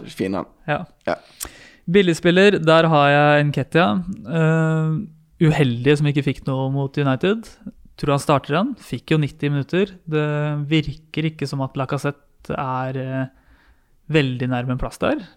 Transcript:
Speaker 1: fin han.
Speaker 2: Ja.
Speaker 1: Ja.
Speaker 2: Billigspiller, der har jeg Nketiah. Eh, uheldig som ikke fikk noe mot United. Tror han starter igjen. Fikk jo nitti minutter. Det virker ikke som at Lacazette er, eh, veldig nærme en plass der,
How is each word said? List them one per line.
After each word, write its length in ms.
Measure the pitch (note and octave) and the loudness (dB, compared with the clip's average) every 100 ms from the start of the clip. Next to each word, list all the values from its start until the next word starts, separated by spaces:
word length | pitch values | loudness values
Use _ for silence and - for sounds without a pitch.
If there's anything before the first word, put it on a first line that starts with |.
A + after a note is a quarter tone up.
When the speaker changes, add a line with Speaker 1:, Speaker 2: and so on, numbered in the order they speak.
| A1+ | -8
Speaker 1:
fin 280 | - F#2+ | -6 -4
han. 120 | F#2+ - _ - | -4 -8 _ -6
Speaker 2:
Ja. 180 | D3 F3+ _ - | -6 -8 _ -8
Speaker 1:
Ja. 80 | E2+ - - - - - _ - | -8 -10 -16 -16 -16 -20 _ 0
Speaker 2:
Billigspiller, 680 | F#3 F3+ D#3+ F3 F3+ G3+ F#3+ | 2 4 2 2 6 6 4
der 240 | D#3+ D#3+ E3 | 4 4 6
har 200 | D3+ C#3+ | 4 4
jeg 360 | C#3+ D3 D3 D3 | 4 4 4 2
Nketiah. 560 | D3 - D#3+ F#3+ G3+ F3 G#3+ G#3 | -2 0 2 2 0 -4 -10 -6
Eh, 1200 | E3 D#3+ D#3+ D#3+ D#3+ D#3 D#3 - - _ - D#3+ | 0 2 2 0 0 -2 -2 -6 -14 _ 0 2
uheldig 500 | D3+ C3+ A#2 C3 D3 | 4 0 2 2 4
som 80 | D3 | 2
ikke 160 | C#3+ | 0
fikk 220 | C#3 C3 - | -2 -4 -4
noe 220 | C3 C3+ | -4 -2
mot 240 | C#3 C#3 D3 | -2 -4 -2
United. 500 | C#3 C3 F#3 A3+ - - - - - - | 0 0 0 -2 -6 -18 -20 -20 -20 -6
Tror 140 | D3 | -2
han 80 | C#3 | 0
starter 340 | - C#3+ - | 2 0 0
igjen. 220 | D3 B3 B3 | -2 -2 -6
Fikk 300 | - A#2+ - | -10 -12 -2
jo 60 | D#3 | 0
nitti 320 | C#3+ - C#3+ | 0 -4 -4
minutter. 380 | C#3+ C3 F3 G3 F#3 - | -2 -2 -2 -2 -6 -6
Det 200 | D#3 D3+ D3 D3 D3 C#3+ | -4 -2 -2 -4 -4 -2
virker 600 | D#3+ D3+ - - - D#3 | -2 -2 -8 -10 -6 -4
ikke 160 | D#3 C#3 | -4 -6
som 140 | C#3 | -4
at 120 | C3 C#3+ | -6 -6
Lacazette 760 | C3 C#3+ C#3+ - _ _ - | -4 -4 -4 -8 _ _ -10
er, 460 | - C3+ C3 C3 C3 | -8 -6 -6 -6 -6
eh, 280 | C3 C3 C3 - _ _ _ _ _ _ - | -6 -6 -6 -10 _ _ _ _ _ _ -2
veldig 380 | D#3 C3+ B2 B2+ | 0 0 -2 -4
nærme 240 | B2+ B2+ | -4 -4
en 60 | B2+ | -4
plass 200 | B2+ - | -6 -4
der, 160 | - D4 F3+ | -2 -2 -6